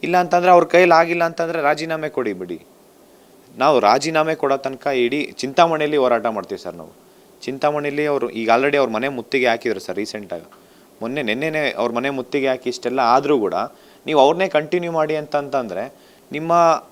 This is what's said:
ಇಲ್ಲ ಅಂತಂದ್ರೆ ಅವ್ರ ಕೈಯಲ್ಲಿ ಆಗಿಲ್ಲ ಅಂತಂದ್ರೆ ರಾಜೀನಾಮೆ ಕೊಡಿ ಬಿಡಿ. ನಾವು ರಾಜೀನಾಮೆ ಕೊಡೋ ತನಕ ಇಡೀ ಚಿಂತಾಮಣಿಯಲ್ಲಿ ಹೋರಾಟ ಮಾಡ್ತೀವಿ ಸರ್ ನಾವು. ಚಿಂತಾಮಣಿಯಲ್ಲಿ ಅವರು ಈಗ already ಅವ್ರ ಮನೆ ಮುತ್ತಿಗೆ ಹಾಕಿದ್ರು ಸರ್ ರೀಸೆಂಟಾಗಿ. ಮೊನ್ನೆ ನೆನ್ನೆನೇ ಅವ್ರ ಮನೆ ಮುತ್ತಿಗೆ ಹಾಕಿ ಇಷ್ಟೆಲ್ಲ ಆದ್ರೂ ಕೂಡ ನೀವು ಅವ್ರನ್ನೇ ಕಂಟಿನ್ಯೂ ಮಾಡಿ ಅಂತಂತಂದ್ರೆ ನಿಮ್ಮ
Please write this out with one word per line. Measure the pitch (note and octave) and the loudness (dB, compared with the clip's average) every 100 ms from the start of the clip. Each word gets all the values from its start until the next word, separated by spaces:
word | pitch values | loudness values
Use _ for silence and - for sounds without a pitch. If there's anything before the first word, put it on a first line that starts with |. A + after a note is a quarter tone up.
ಇಲ್ಲ | D#3 F3+ | 2 0
ಅಂತಂದ್ರೆ | F3 F3 F3+ | 2 2 6
ಅವ್ರ | F3 | 6
ಕೈಯಲ್ಲಿ | E3 E3+ F3+ | 6 4 6
ಆಗಿಲ್ಲ | E3 E3+ E3+ | 6 4 0
ಅಂತಂದ್ರೆ | E3 E3 E3 E3 | -2 -4 -4 -2
ರಾಜೀನಾಮೆ | C#3+ D3+ D#3+ D#3+ D3+ | 0 -2 -4 -6 -6
ಕೊಡಿ | D3 A#2 | -4 -4
ಬಿಡಿ. | F#2 F2+ E2 - _ _ _ _ _ _ - _ - | -6 -10 -12 -14 _ _ _ _ _ _ -20 _ -2
ನಾವು | C#3 C3+ | 2 4
ರಾಜೀನಾಮೆ | G2+ B2 D3+ D#3+ D#3 | 4 4 2 0 0
ಕೊಡೋ | D#3+ C#3 C3+ | -2 -2 -2
ತನಕ | C3+ C3+ D3 | -4 -6 -4
ಇಡೀ | C3 A#2+ C#3+ C#3+ - | 0 0 -2 -6 -8
ಚಿಂತಾಮಣಿಯಲ್ಲಿ | C3 C3+ E3+ D#3+ D3+ D3+ | -4 2 2 2 0 0
ಹೋರಾಟ | B2+ A#2 A2+ | 2 2 0
ಮಾಡ್ತೀವಿ | G#2+ F2+ F#2+ | -4 -8 -10
ಸರ್ | F2+ E2+ | -10 -14
ನಾವು. | D#2 - _ _ _ _ | -18 -20 _ _ _ _
ಚಿಂತಾಮಣಿಯಲ್ಲಿ | - C3+ D3 D3 C#3+ C#3+ D3+ | -10 -2 -2 -2 -4 -2 -2
ಅವರು | C#3+ A#2+ | -2 -2
ಈಗ | A2 A2+ A2+ | -4 2 2
already | C3+ C#3+ | 4 2
ಅವ್ರ | B2+ | 0
ಮನೆ | A2 C3 | -2 -4
ಮುತ್ತಿಗೆ | C3 A2 C3+ B2 | -6 -4 0 0
ಹಾಕಿದ್ರು | A2+ A#2+ G2 | 0 -2 -6
ಸರ್ | - F#2 | -6 -8
ರೀಸೆಂಟಾಗಿ. | G#2+ G#2+ G2 F2 E2+ - _ _ _ _ | -8 -10 -12 -14 -14 -20 _ _ _ _
ಮೊನ್ನೆ | A2+ C#3 | -8 -6
ನೆನ್ನೆನೇ | A#2+ A2+ D#3 D#3 C#3+ - | -4 -2 -2 -2 -4 -2
ಅವ್ರ | A#2 | -2
ಮನೆ | A#2 C3+ | -2 -4
ಮುತ್ತಿಗೆ | C3+ B2+ D3 C3+ | -6 -4 -2 0
ಹಾಕಿ | B2+ B2+ | -2 -4
ಇಷ್ಟೆಲ್ಲ | B2 B2 C3 | -6 -4 0
ಆದ್ರೂ | A#2+ B2+ C#3 C#3+ | 2 2 2 0
ಕೂಡ | G2+ E2+ A#2+ - - - - | 0 -2 -6 -10 -20 -16 -2
ನೀವು | D3+ | 4
ಅವ್ರನ್ನೇ | C3+ E3 F#3+ | 4 4 0
ಕಂಟಿನ್ಯೂ | D#3 D#3+ F3+ E3+ | -2 -2 -4 -2
ಮಾಡಿ | E3 D3+ D#3 | -2 -2 -2
ಅಂತಂತಂದ್ರೆ | D3+ D3 C#3+ C#3 A#2 F2+ A#2+ - - - _ | -4 -6 -2 -4 -4 -8 -10 -14 -20 -20 _
ನಿಮ್ಮ | D3 E3 E3+ E3+ D#3 - | -10 0 4 4 2 -2